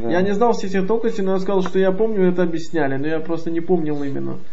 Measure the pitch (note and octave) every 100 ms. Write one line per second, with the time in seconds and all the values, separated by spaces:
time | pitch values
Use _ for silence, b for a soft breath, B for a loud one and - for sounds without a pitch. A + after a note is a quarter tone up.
0 | A#2 E3+ G3 G3+ A#3+ - F#3+ F#3+ F#3 A3+
1 | A3+ A3+ F#3+ F#3+ F#3 G3 F3+ F#3+ F#3+ F#3
2 | A3+ G#3 F#3 F3 E3+ E3 - E3 C3+ C3+
3 | D3+ D#3+ D#3+ E3 E3+ E3 E3+ F3+ D3+ D3
4 | C#3 C#3 C3+ C3 B